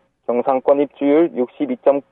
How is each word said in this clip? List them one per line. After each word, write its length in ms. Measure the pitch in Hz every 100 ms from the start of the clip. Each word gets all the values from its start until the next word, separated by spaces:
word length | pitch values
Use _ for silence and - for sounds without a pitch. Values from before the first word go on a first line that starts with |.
| _ _ -
경상권 560 | 120 131 131 - 143
입주율 480 | 143 - 143 147 170
육십이 440 | - 127 - 147 127 -
점 160 | 139 -